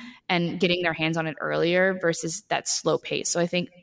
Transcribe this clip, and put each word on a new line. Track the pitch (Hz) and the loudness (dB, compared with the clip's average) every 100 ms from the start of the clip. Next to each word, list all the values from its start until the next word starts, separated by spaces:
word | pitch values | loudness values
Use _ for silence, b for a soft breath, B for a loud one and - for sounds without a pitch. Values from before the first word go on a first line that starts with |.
| B B - | B B -2
and | 175 170 175 | 0 0 0
getting | 180 180 | 0 2
their | 175 | 0
hands | 160 160 165 | 0 0 0
on | 160 | -2
it | - | -4
earlier | 151 151 165 180 190 185 | -2 0 2 4 2 2
versus | 170 165 170 - - | 0 0 -4 -6 -4
that | 151 - | -4 0
slow | - 165 151 | 0 2 0
pace. | - 147 - | -2 -4 -2
So | 170 | 0
I | 175 | 0
think | 180 - - | 0 -4 -10